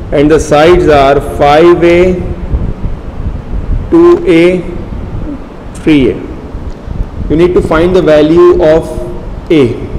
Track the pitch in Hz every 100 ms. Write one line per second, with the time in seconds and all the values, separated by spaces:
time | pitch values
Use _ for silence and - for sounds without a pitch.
0 | - 151 151 156 143 147 165 175 156 143
1 | 139 143 - - 143 151 175 165 170 175
2 | 185 175 175 - - - - - - -
3 | - - - - - - - - - 170
4 | 175 190 - 165 175 185 - - - -
5 | - - - - - - - - - 147
6 | 113 - - - - - - - - -
7 | - - - 156 175 202 - 160 180 185
8 | 151 151 151 170 175 175 156 165 - -
9 | - - - - - 160 117 - -